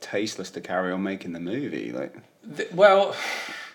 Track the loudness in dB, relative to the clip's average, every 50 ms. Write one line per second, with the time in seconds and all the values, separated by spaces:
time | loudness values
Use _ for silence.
0 | -12 -4 -2 -2 -2 -2 -4 -8 -10 -10 -10 -12 -8 -4 -2 -2 0 0 0 -2
1 | -2 -2 -4 -6 -8 -10 -10 -8 -6 -6 -4 -4 -4 -6 -6 -6 -6 -6 -6 -6
2 | -8 -8 -10 -16 -20 _ _ _ -18 -12 -8 -8 -6 -4 4 8 8 10 10 8
3 | 6 4 0 -4 -6 -6 -6 -6 -8 -10 -10 -12 -14 -16 -18